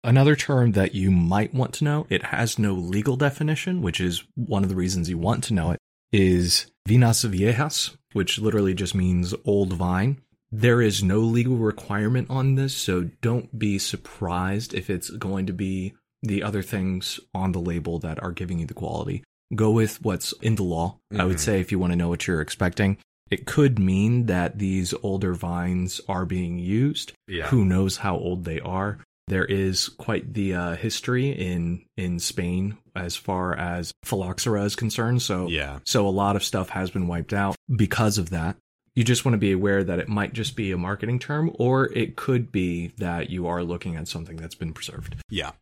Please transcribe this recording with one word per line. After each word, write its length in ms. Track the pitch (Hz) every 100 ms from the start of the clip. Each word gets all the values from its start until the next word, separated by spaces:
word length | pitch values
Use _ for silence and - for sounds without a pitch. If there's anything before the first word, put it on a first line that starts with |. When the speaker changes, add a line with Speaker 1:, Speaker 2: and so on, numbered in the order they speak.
Speaker 1:
Another 320 | 120 131 139 147
term 360 | - 135 120
that 240 | 98 95 101
you 160 | 95
might 420 | 92 85 98 110
want 200 | 131 127 -
to 80 |
know, 240 | 151 147 156
it 140 | 95
has 340 | - - 113 -
no 160 | 104
legal 420 | 92 87 98 107 127
definition, 680 | 143 135 151 156 - 180
which 180 | 127 -
is 220 | 90 82 - -
one 280 | 117 101
of 60 | 98
the 60 | 92
reasons 320 | 90 92 82
you 100 | 85
want 240 | 87 127 -
to 80 |
know 180 | 104 80
it, 80 | 82 _ _ _
is 540 | 104 95 90 87 - - _ -
vinas 360 | 117 120 113
viejas, 720 | 117 92 104 123 151 - - - _
which 260 | - 95 -
literally 340 | 107 107 98
just 220 | 92 92 98
means 400 | 90 90 87 - -
old 280 | 101 95
vine. 460 | 90 90 90 110 139 _ _ _
There 300 | 110 120 120
is 220 | 113 95
no 160 | 98 101
legal 360 | 113 117 120 127
requirement 720 | 110 101 - 104 107 127 -
on 240 | 131 135 135
this, 200 | 135 135
so 280 | - 92 87 -
don't 360 | 117 120 - 110
be 200 | 107 98
surprised 960 | - - - - 92 87 92 101 117
if 160 | 117 -
it's 220 | 92 -
going 340 | 110 98 98 95
to 80 |
be 400 | 92 98 95 92 - _ _
the 180 | 110 101
other 200 | 104 104
things 560 | 95 107 92 92 - - - 92
on 160 | 92
the 100 | 90
label 380 | 87 85 82 85
that 220 | 82 78
are 100 | 95
giving 260 | 85 90 87
you 60 | 80
the 80 |
quality. 500 | - 78 76 - 107 - _ _
Go 180 | 107 107
with 300 | 113 107 -
what's 300 | 107 90 - -
in 140 | 110 107
the 80 |
law. 340 | 92 82 85 - _ 104
I 80 | 92
would 100 | 85
Speaker 2:
Mm-hmm. 80 |
Speaker 1:
say 160 | 76 98
if 120 | 90
you 80 | 98
wanna 160 | 90 87
know 120 | 85
what 160 | 85 -
you're 160 | 85
expecting, 560 | 78 - 92 - 98 98 _ _ _
it 160 | 98 -
could 340 | - 143 110
mean 460 | 95 95 107 120 117
that 300 | 90 87 101
these 340 | 101 95 90 -
older 300 | 101 95 95
vines 680 | 87 90 87 87 90 90 - -
are 160 | 92 90
being 320 | 92 87 87
used. 540 | 90 107 139 - - - -
Speaker 2:
Yeah. 200 | 90 76
Speaker 1:
Who 160 | 127 95
knows 320 | 90 95 -
how 180 | 101 87
old 280 | 87 90 85
they 140 | 80
are? 380 | 87 92 101 104 - _ -
There 160 | 95 -
is 420 | 98 95 92 -
quite 440 | - - 104 -
the, 200 | 104 98 90
uh, 200 | 87 85
history 540 | 113 - - 123 139
in, 540 | - 92 87 85 87 _ -
in 220 | 90 85
Spain 580 | - - 87 90 98 107 _ -
as 200 | 87 -
far 360 | - 92 90 80
as 360 | 87 87 82 - -
phylloxera 580 | 101 90 90 - 104
is 120 | 101 -
concerned. 460 | 113 - 117 123
So, 260 | - 92 90
Speaker 2:
Yeah. 320 | 80 69 69 -
Speaker 1:
so 220 | 123 101
a 20 |
lot 260 | 95 101 101
of 60 |
stuff 260 | - 104 92
has 200 | - 92
been 160 | 98 87
wiped 240 | 85 82
out 220 | 101 98 95 -
because 440 | 117 104 - 110 101
of 120 | 85
that. 240 | 90 80 - _ _ _ -
You 80 |
just 220 | 113 120 135
wanna 120 | 113
be 140 | 101
aware 320 | 95 101 98
that 160 | 92 87
it 80 | -
might 240 | 104 104
just 220 | 117 110 -
be 160 | 101
a 60 | 90
marketing 420 | 87 101 107 123
term, 340 | - 147 165 -
or 320 | 120 131 131
it 220 | - 113 -
could 380 | - 127 117
be 400 | 101 90 85 85 -
that 300 | 92 85 -
you 180 | 90 87
are 160 | 87
looking 340 | 87 87 95 82
at 100 | 85
something 300 | 85 82 82
that's 180 | 82 -
been 180 | 82
preserved. 420 | 78 - 69 - 58 -
Speaker 2:
Yeah. 220 | 95 71 -